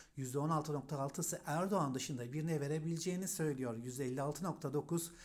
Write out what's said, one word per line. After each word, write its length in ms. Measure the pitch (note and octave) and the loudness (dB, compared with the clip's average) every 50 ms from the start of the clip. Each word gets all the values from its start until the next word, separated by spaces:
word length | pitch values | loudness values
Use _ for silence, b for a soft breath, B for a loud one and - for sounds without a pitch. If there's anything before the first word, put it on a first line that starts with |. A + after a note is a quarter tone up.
| B B B | B B B
yüzde 240 | - C3 B2+ B2+ C#3+ | -6 -4 -2 0 2
on 100 | D3 D#3 | 2 4
altı 240 | E3 D3+ D3+ D#3 D3 | 4 4 2 2 -2
nokta 260 | C#3+ C3+ - D#3 C#3 | -2 -2 -2 -2 0
altısı 420 | C3+ C#3 - F#3 E3+ - F3 - - | 0 0 0 -2 -2 -2 -2 -4 -2
Erdoğan 480 | D3 D3 E3 F#3 G3 G#3 F#3+ D#3 C#3 C3 | -2 0 2 2 4 4 4 4 4 2
dışında 400 | B2+ - - C#3+ A#2+ A#2+ A#2+ C3+ | 0 -2 -2 -4 -4 -4 -2 -2
birine 280 | D#3 D#3 E3+ D#3+ D3 | -2 0 2 2 2
verebileceğini 680 | C#3+ C#3+ D3+ D#3+ D3+ E3 E3 D#3+ - F#3 F3+ F3+ F#3+ F3 | 2 2 0 0 0 0 0 0 0 0 0 0 -2 -2
söylüyor. 480 | - - D#3+ D#3 C#3+ C3 C3 A#2+ A2+ | 0 0 2 2 2 2 0 -2 -2
Yüzde 300 | A2+ A#2+ B2+ B2 C3+ C#3 | -2 -4 -6 -4 -2 -2
elli 160 | B2 B2+ C#3 | 0 0 0
altı 220 | C3+ D3 D3 D3 F#3 | 0 0 0 0 0
nokta 300 | F3+ D3 - - C3+ B2+ | -2 -2 0 -2 0 0
dokuz 380 | D3 C#3+ - E3+ E3+ E3 - B B | 0 0 2 0 0 0 -2 B B